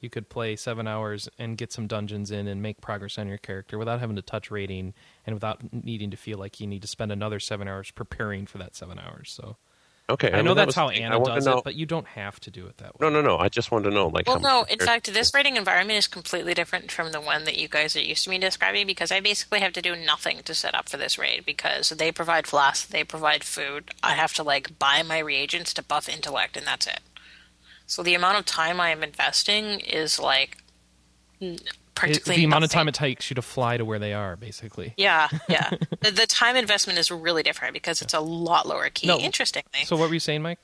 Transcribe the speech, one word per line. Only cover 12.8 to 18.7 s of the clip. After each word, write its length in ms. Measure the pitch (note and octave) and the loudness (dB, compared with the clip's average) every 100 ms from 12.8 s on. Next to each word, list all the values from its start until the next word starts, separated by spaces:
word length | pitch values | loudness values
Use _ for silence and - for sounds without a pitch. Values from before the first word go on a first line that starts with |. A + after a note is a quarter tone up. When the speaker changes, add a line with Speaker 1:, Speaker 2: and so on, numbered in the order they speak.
Speaker 1:
that 200 | G#2 - | -18 0
Speaker 2:
No, 80 | D#3 | 2
Speaker 1:
way. 60 | |
Speaker 2:
no, 80 | D3+ | 4
no. 160 | C#3+ F2 | 6 6
I 100 | F#2 | 4
just 240 | - - | 2 0
wanted 180 | A#2 G2+ | 2 2
to 40 | G2+ | 4
know, 120 | F2+ | 4
like, 200 | E2 - | 2 2
Speaker 3:
Well, 120 | C4 | 2
Speaker 2:
how 20 | |
Speaker 3:
no, 180 | C#4 C4 | 4 4
Speaker 2:
much 100 | A3 | 4
Speaker 3:
in 60 | G#3+ | 2
Speaker 2:
character 60 | - | 4
Speaker 3:
fact, 280 | A#3 A3 | 2 2
this 200 | G3+ A#3+ | 2 4
rating 220 | C#4 C#4+ B3+ | 4 4 2
environment 420 | F#3 F3+ G3 G#3+ | 2 2 4 2
is 80 | G3 | 0
completely 460 | - - F3+ D#3+ | -2 -4 -4 0
different 380 | E3+ E3+ F3+ F3 | 0 0 -4 -6
from 220 | - E3 | -6 -4
the 80 | D#3 | -4
one 240 | D3+ D3+ D#3 | 0 0 0
that 120 | D#3 | -2
you 120 | D#3 | 0
guys 260 | D3+ D3+ D#3 | 0 2 0
are 60 | |
used 240 | D3 D#3 - | 0 0 0
to 40 | |
me 80 | F#3 | 0
describing, 500 | F#3+ F#3 F#3+ | 0 2 2